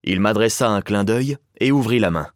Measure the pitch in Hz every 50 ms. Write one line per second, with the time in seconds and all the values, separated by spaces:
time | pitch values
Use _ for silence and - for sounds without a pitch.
0 | - - 95 92 101 107 110 104 113 113 - - 131 113 104 101 95 - 104 101
1 | 101 98 113 123 135 139 143 - _ _ _ _ 110 131 139 143 123 110 120 120
2 | 104 90 82 80 73 - _